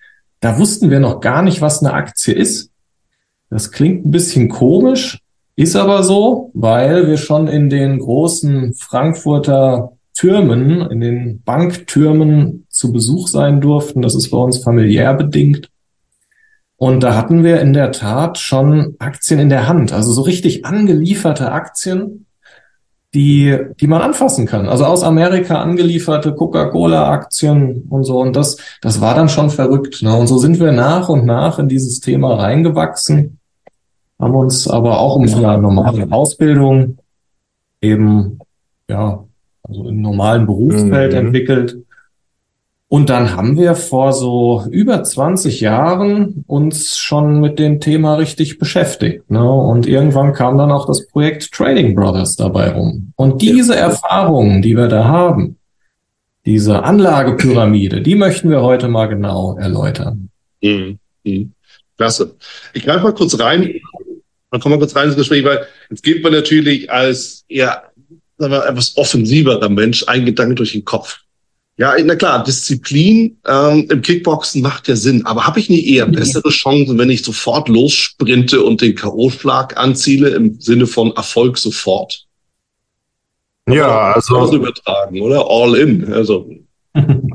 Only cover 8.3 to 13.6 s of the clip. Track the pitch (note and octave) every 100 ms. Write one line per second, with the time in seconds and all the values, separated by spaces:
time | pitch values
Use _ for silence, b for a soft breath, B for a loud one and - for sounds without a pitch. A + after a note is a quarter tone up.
8.3 | - D3 C#3 B2 - - B2 D#3 E3 D3
9.3 | D3 D3 C3+ C3+ B2 A2+ _ _ - F3+
10.3 | G3+ D3+ A#2 C3+ F3 E3+ A2+ A#2 A#2+ A#2+
11.3 | G#2+ - C3+ F3 - - C#3+ D3+ D#3 D3+
12.3 | D3+ D#3+ - _ - A#2+ A#2 A2 F3 F3+
13.3 | C#3+ C#3+ C#3+